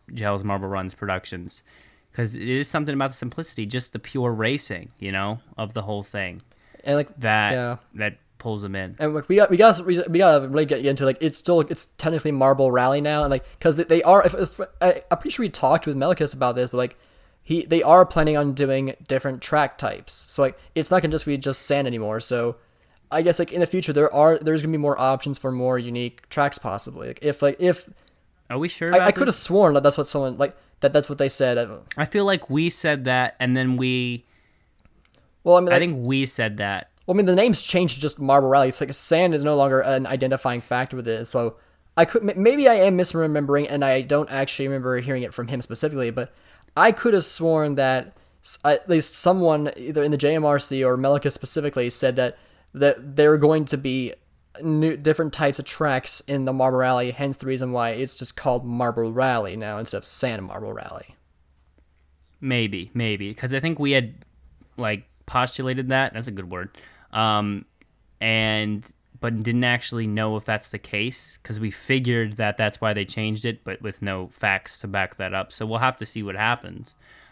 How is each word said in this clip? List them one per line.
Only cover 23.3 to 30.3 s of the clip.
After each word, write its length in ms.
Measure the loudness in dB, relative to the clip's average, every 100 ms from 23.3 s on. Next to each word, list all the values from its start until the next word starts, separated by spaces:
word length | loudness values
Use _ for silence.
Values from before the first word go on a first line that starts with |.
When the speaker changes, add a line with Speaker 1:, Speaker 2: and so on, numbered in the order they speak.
| 2
Speaker 2:
like, 120 | 0
in 80 | 0
the 60 | 0
future, 260 | 0 -2
there 220 | 2 2
are, 240 | 6 4 4
there's 240 | 2 -2
gonna 100 | 0
be 60 | -2
more 220 | 0 0
options 400 | 0 0 -2 -6
for 120 | -4
more 280 | -2 0 -2
unique 500 | -2 -6 -6 -10 -8
tracks, 300 | -2 -2 -2
possibly. 480 | -6 -6 -8 -10 -12
Like, 120 | -6
if, 180 | -4 0
like, 140 | 0 2
if 300 | 0 0 -4 -20 _ _ _ _ -10
Speaker 1:
Are 80 | -6
we 80 | -6
sure 240 | -6 2
Speaker 2:
I, 40 | 4
Speaker 1:
about 100 | 4
Speaker 2:
I 40 |
could 100 | 2
have 60 | 2
Speaker 1:
this? 120 | 0
Speaker 2:
sworn 340 | 2 4 4
that 100 | 6
that's 140 | 4 2
what 80 | -2
someone, 320 | -4 -4